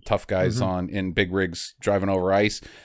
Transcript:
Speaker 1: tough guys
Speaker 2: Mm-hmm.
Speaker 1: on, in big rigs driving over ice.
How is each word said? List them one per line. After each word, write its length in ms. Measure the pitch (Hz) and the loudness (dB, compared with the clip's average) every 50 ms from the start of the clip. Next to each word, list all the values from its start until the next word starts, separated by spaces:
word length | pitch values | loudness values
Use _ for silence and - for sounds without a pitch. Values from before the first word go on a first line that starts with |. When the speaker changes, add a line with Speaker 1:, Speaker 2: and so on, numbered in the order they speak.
| - | -4
Speaker 1:
tough 200 | - 110 98 - | -2 -2 -2 -2
guys 320 | - 98 92 92 92 104 123 | 0 0 2 2 2 2 0
Speaker 2:
Mm-hmm. 40 | 101 95 | -2 -2
Speaker 1:
on, 180 | 90 92 92 87 | -2 -2 -4 -4
in 220 | - 101 95 95 | -4 -4 -4 -2
big 200 | 82 101 101 87 | 0 0 0 0
rigs 420 | 92 98 95 87 82 - - - - _ | 2 0 0 0 -2 -6 -10 -10 -12 _
driving 280 | - 101 101 98 98 98 | -2 0 0 2 2 0
over 240 | 95 92 90 95 | 0 2 2 4
ice. 280 | 95 101 104 107 - - - - - - - | 4 4 4 2 0 -4 -10 -14 -20 -20 -6